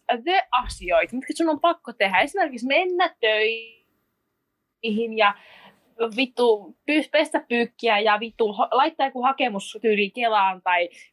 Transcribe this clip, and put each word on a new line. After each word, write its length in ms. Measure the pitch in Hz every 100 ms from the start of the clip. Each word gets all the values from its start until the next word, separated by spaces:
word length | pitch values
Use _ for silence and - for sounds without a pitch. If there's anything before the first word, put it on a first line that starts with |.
| - 240
the-asioita, 920 | 285 381 - 247 247 - 180 170 175 247
mitkä 180 | - -
sun 120 | 330
on 100 | 302
pakko 340 | 339 330 -
tehdä. 260 | - 196 185
Esimerkiksi 480 | 277 392 311 240 254
mennä 480 | 302 370 359 349 -
töihin 2000 | 220 214 220 226 226 _ _ _ _ _ _ _ _ _ _ _ 226 214 233 220
ja 160 | 202 - - - - _ _ - 226 214
vittu 600 | 254 - 240 214 175 - -
py-, 240 | 302 -
pestä 340 | - 302 370 -
pyykkiä 500 | 240 233 - 233 208
ja 200 | 214 214
vittu 340 | 226 - 214
ho-, 140 | 202 240
laittaa 340 | 247 311 311 269
joku 140 | 262
hakemus 560 | 254 269 254 196 - 214
tyyliin 300 | 226 208 196
Kelaan 500 | 247 233 214 190 185
tai 280 | 185 175 175 - -